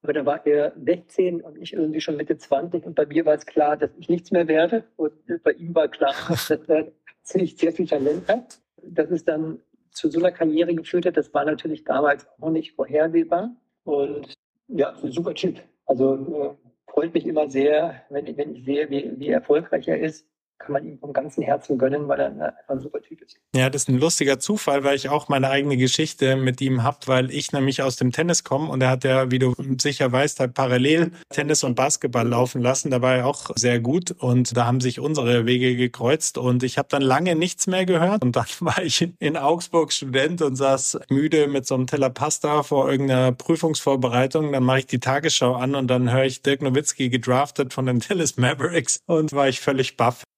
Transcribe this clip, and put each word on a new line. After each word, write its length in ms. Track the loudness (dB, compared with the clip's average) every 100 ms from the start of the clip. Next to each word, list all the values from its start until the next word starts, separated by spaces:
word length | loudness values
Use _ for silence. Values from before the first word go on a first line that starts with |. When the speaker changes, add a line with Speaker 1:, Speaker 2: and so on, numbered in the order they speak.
Speaker 1:
Aber 100 | -4
da 140 | -2 -2
war 180 | -2
er 280 | 0 2 0 -4
sechzehn 640 | -2 -2 -4 -2 0 -2
und 160 | -10 -18
ich 160 | -12
irgendwie 280 | -4 -2 -2
schon 160 | -4 -6
Mitte 200 | -4 -6
zwanzig. 480 | -2 -2 -2 -8
Und 120 | -4 -2
bei 100 | 0
mir 180 | 0
war 100 | 0
es 120 | 0 0
klar, 300 | 0 0 0
dass 140 | -4 -6
ich 120 | -2
nichts 240 | -2 0
mehr 160 | 0 2
werde. 340 | 2 2 0 -4 -6
Und 160 | -6 _ -8 -2
bei 80 | -2
ihm 200 | -2 -2
war 140 | 0 0
klar, 280 | 0 -2
<laughs> 140 | -2 -4
dass 220 | -4 -2
er 400 | -4 2 0 0 _ -20 _
ziemlich 340 | -6 -2 -2 0
sehr 160 | -2
viel 140 | 0 -2
Talent 400 | 0 0 -2 -2
hat. 320 | -2 -2 -20 _ _
Dass 260 | -10 -4 -2
es 120 | -2
dann 360 | -2 -2 -4 -8 _ _ _
zu 180 | -6 -4
so 80 | 0
einer 140 | 0
Karriere 420 | 0 0 2 0
geführt 320 | -2 -2 -2 0
hat, 100 | -2
das 160 | -2
war 120 | -2
natürlich 400 | -2 -2 -6 -8
damals 420 | -4 0 2 0 -4 _
auch 100 | -4
nicht 220 | -2 -4
vorhersehbar. 800 | -8 -2 0 2 2 2 -2 -2 -10 _ _
Und 500 | -4 -2 -2 -6 -12 -20 _ _ _
ja, 300 | -2 -2 -2
ein 120 | -8
super 220 | -6 -6
Typ. 280 | -4 -6 -6 -16 _ -4
Also, 300 | 0 2 0
äh, 720 | -4 -6 -6 -8 _ _ -6
freut 220 | -2 -2
mich 100 | -2
immer 240 | -2 -2 -2
sehr, 540 | 2 2 2 0 -6 _
wenn 160 | -10 -8
ich, 100 | -8
wenn 200 | -8 -8
ich 80 |
sehe, 260 | -4 -4 -2
wie, 220 | -4 -6 -8
wie 120 | -2
erfolgreich 580 | -2 2 0 2 -4 -2
er 140 | -2
ist. 260 | -2 -6 _ _ _ _
Kann 140 | -6
man 140 | -6 -6
ihm 120 | -14
vom 140 | -4
ganzen 300 | -4 -4 -6
Herzen 340 | -2 -2 -2 0
gönnen, 320 | 0 0 -2
weil 100 | -2
er 100 | -2
einfach 260 | -4 -8 -8 -8
ein 120 | -8
super 220 | -8 -12
Typ 180 | _ -20
ist. 160 | -20 -20 _
Speaker 2:
Ja, 140 | 0 0
das 140 | 0
ist 60 | 0
ein 100 | 2
lustiger 400 | 2 2 2 0
Zufall, 460 | 0 -2 0 0
weil 120 | 2 0
ich 140 | 0
auch 180 | -2 0
meine 220 | 0 2
eigene 260 | 0 0 2
Geschichte 580 | 2 2 -2 0 0
mit 280 | 2 0 0
ihm 200 | 0 0
hab, 260 | 0 -2 0
weil 220 | 0 2
ich 220 | -4 -4
nämlich 300 | -2 0 0
aus 140 | -2 0
dem 140 | -2
Tennis 320 | 0 0 0
komme 280 | 0 -4 -2
und 120 | 0
er 60 | 2
hat 160 | 2
ja, 260 | 2 2 2
wie 80 | 2
du 160 | 2 0 -4 -2
sicher 320 | -2 0 0
weißt, 300 | 2 0 0
halt 140 | -4
parallel 580 | 0 0 2 4 4 2 -2 -8
Tennis 340 | -4 0 0
und 120 | 0
Basketball 520 | 0 0 0 -2 0 0
laufen 360 | 2 0 0
lassen. 280 | 0 0 0
Da 120 | 2
war 140 | 2 2
er 100 | 0
auch 240 | -2 -6
sehr 260 | 0 2 2
gut 320 | 2 0 -2
und 440 | -4 2 2 2 0
da 80 |
haben 160 | 2 2
sich 180 | 0 -2
unsere 460 | -2 0 2 2
Wege 320 | 4 2 2 2
gekreuzt 640 | -2 0 0 0 0 -2
und 240 | 0 2
ich 160 | 0 -2
hab 100 | -2
dann 140 | 0
lange 340 | 2 2 2 0
nichts 300 | 0 -2 -2
mehr 180 | 0
gehört 400 | 2 2 2 2
und 100 | 0
dann 120 | 0 -2
<laughs> 80 | -4
war 220 | -2 -2
ich 200 | -2 0
in, 120 | -2 -2
in 180 | -2 0
Augsburg 560 | 0 0 0 0 0
Student 480 | -2 0 0 2 2
und 160 | -2 2
saß 440 | 2 2 0 -6 0
müde 380 | 0 4 2 2
mit 180 | 0 -2
so 80 |
einem 120 | -2 0
Teller 220 | 0 0
Pasta 540 | 0 -4 -2 0 0
vor 280 | 2 2 2
irgendeiner 400 | 2 2 4 2
Prüfungsvorbereitung. 1200 | 0 0 0 0 0 0 0 2 2 2 0 0
Dann 100 | 2
mach 160 | 2 2
ich 80 | 0
die 140 | -4
Tagesschau 520 | 0 0 0 2 2
an 220 | 0 0
und 140 | 0 2
dann 220 | 2 2
höre 140 | 2
ich 160 | 2 0
Dirk 220 | 0 0
Nowitzki 480 | 2 0 0 -2 -2
gedraftet 640 | 0 2 2 0 -2 -4
von 100 | -2
den 140 | 0 0
<laughs> 100 | 0
Dallas 300 | 0 0 2
Mavericks 600 | 0 2 0 -2 -2 -6
und 300 | 0 0 2
war 160 | 2 2
ich 100 | 2
völlig 380 | 0 0 0 2
baff. 240 | 0 0 -16